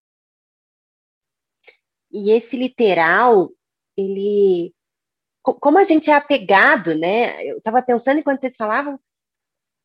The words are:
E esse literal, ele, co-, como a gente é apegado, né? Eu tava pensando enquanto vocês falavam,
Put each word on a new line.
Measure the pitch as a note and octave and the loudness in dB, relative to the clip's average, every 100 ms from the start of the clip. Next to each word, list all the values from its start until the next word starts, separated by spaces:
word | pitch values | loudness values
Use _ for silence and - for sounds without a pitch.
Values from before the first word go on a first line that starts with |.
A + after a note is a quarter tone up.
| _ _ _ _ _ _ _ _ _ _ _ _ _ _ _ _ _ _ _ _ _ | _ _ _ _ _ _ _ _ _ _ _ _ _ _ _ _ _ _ _ _ _
E | G#3+ G3+ | -6 0
esse | A3+ A3+ B3 | 0 -2 -8
literal, | B3+ - A3 E3 E3 F#3+ B3 G#3 D#3 _ _ _ _ - | -6 0 0 2 2 2 4 2 0 _ _ _ _ -10
ele, | G3 G3 G3+ G3+ G3 F3 E3+ _ _ _ _ _ _ _ | -8 -6 -2 0 2 0 -4 _ _ _ _ _ _ _
co-, | - - | -6 -2
como | C#4+ F4 | 2 4
a | |
gente | G4 D#4 D4+ | 4 2 2
é | |
apegado, | D4 C#4+ C4+ F#3 G3 B3 D4+ E3 D#3 | 0 0 -4 2 4 4 2 -2 -4
né? | E3 A3 G#3+ D2+ A#2+ | -2 -2 -2 -6 -10
Eu | - | -8
tava | A3 A#3+ | -2 -2
pensando | B3 A#3 C4 D4+ | 0 -2 -2 -2
enquanto | D4 C4 | -2 -4
vocês | B3+ - | -6 -8
falavam, | G#3+ A#3 C#4+ C4+ _ _ _ _ _ _ _ _ | -6 -4 -6 -12 _ _ _ _ _ _ _ _